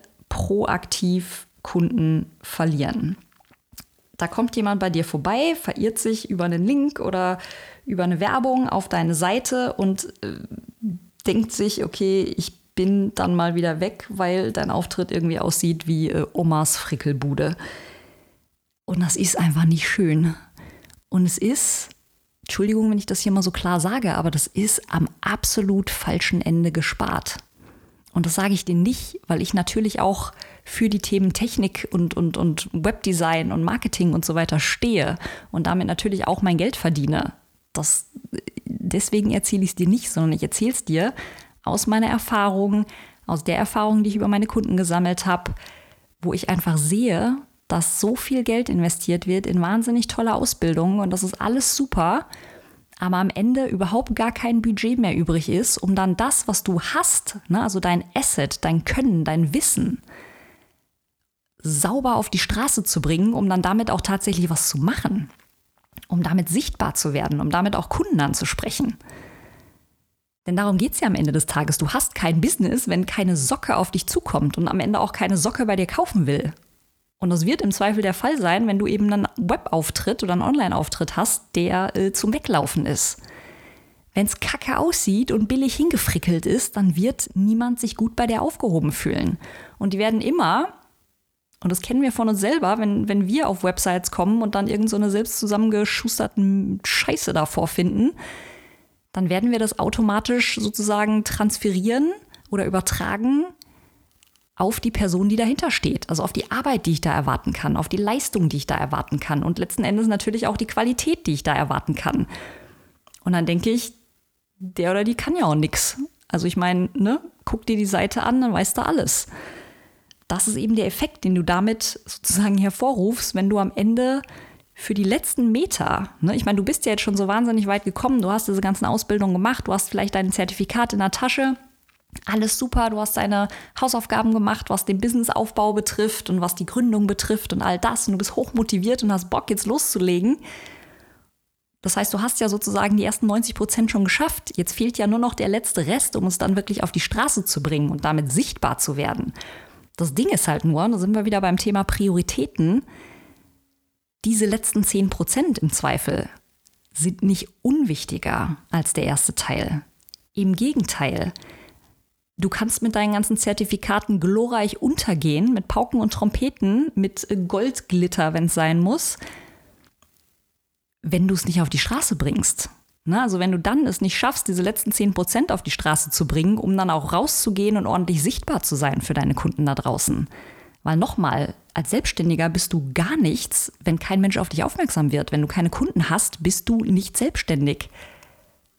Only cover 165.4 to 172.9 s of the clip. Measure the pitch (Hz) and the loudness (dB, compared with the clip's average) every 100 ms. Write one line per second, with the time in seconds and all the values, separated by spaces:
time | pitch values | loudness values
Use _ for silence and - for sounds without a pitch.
165.4 | 220 233 - - 240 247 214 - 214 - | 4 2 0 -2 0 2 0 2 0 2
166.4 | 262 - 196 214 311 - 190 - 143 202 | -2 0 2 2 2 0 0 0 -2 -2
167.4 | 175 190 247 262 - 180 175 175 156 165 | 0 0 0 -4 -2 2 2 2 0 2
168.4 | 165 - 160 165 180 294 - - - - | 0 2 2 4 2 2 -2 -6 -12 -18
169.4 | - - _ _ _ _ _ _ _ _ | -20 -20 _ _ _ _ _ _ _ _
170.4 | _ _ _ _ _ _ 160 175 185 190 | _ _ _ _ _ _ -2 2 2 2
171.4 | - 175 165 143 - 247 - 180 143 - | 0 0 0 0 -2 -2 -2 0 0 0
172.4 | - - - - _ | 0 -2 -6 -12 _